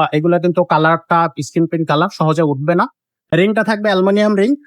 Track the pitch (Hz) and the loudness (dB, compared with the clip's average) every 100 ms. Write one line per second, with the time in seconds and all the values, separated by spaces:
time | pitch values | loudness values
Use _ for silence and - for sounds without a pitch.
0 | 156 151 165 170 175 170 175 160 156 165 | 0 0 0 0 0 0 0 2 2 0
1 | - 170 165 - 143 - 165 170 160 151 | 0 0 0 -4 -6 -2 -2 -2 -2 0
2 | 180 - 156 156 160 135 151 175 247 - | -2 -2 -2 0 0 -2 -2 0 -2 -6
3 | _ _ _ 165 196 220 208 214 208 190 | _ _ _ 0 0 0 -2 -2 0 0
4 | 185 202 208 208 208 294 | 2 2 2 2 0 -2